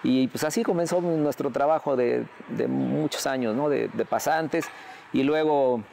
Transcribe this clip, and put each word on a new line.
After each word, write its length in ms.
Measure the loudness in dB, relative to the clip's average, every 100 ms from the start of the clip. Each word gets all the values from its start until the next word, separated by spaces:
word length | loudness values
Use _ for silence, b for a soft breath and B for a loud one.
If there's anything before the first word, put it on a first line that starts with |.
Y 240 | 2 2 0
pues 140 | -2
así 200 | -2 -2
comenzó 360 | 0 0 2 0
nuestro 520 | 0 2 0 0 -2
trabajo 440 | 0 2 2 2 2
de, 300 | 2 0 -4 -12 -12
de 180 | -4 -2
muchos 600 | 0 0 0 -2 -2 -4
años, 280 | -2 0 0
¿no? 140 | 0
De, 180 | 0 -2
de 140 | -4 -2
pasantes, 600 | -2 0 0 0 -4 -4 B B B B
y 80 | 0
luego 600 | 2 2 2 4 2 0 -4